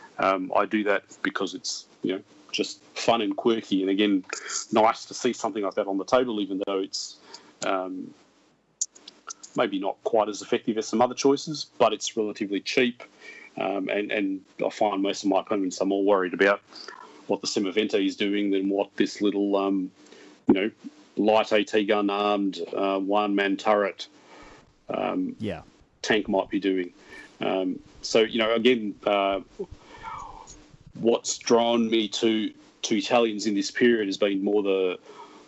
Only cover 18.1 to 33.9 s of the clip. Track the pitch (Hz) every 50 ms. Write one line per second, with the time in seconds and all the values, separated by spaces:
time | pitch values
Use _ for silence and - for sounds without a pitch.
18.1 | 87 - 107 101 101 104 101 101 98 98 95 98 98 98 101 - _ - 107 95
19.1 | - - 104 104 95 101 101 101 98 98 98 98 98 98 92 92 - _ - -
20.1 | - - - - - - _ - 98 95 98 110 - _ - - - - - -
21.1 | - - 101 107 110 110 107 - 110 107 101 - - 110 104 98 107 104 101 101
22.1 | 101 101 104 104 104 101 101 95 90 85 85 - - - 98 98 98 98 95 95
23.1 | 101 104 104 104 101 101 98 98 98 95 - 110 107 104 101 95 - - - -
24.1 | - - - - - - - - - - - _ _ _ _ - - 98 98 95
25.1 | 92 92 92 92 92 - 110 104 85 76 - - _ _ _ _ _ _ - -
26.1 | 113 104 98 - 98 95 92 - - 98 92 98 95 92 87 87 - - - -
27.1 | - - - - - - - 101 95 95 92 92 90 - - - - - - -
28.1 | - 117 110 107 113 117 110 110 117 117 110 127 127 113 107 101 90 - - 107
29.1 | 104 101 98 98 98 92 90 - - - 190 - - - - - - - - -
30.1 | 1077 - - - - - - - - - - - - - - - - - - 113
31.1 | 117 - - - - - - - 123 117 117 117 117 117 113 110 113 113 110 101
32.1 | - - 117 113 113 110 104 92 - - - - _ _ - - 113 101 - -
33.1 | 123 120 117 113 107 101 95 110 101 98 98 - - - 127 120